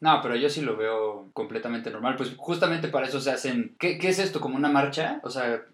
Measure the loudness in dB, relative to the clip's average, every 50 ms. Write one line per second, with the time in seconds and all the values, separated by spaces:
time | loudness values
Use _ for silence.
0 | 4 4 6 6 4 2 2 2 2 2 2 0 -2 -2 0 0 0 0 2 2
1 | 0 0 -2 -6 -10 -10 -8 -8 -6 -6 -6 -6 -4 -4 -4 -6 -6 -6 -6 -2
2 | -2 0 0 0 -2 -4 -6 -8 -6 -4 0 2 2 2 2 0 -2 -2 0 0
3 | 0 0 -2 -2 0 0 0 0 -2 -2 0 0 -2 -2 -4 -2 -2 -2 0 0
4 | 0 2 2 2 0 0 -2 -2 -4 -2 0 0 2 4 4 4 4 2 0 -2
5 | -2 -2 -4 -6 -8 -6 -4 -2 -2 0 -2 -2 -4 -10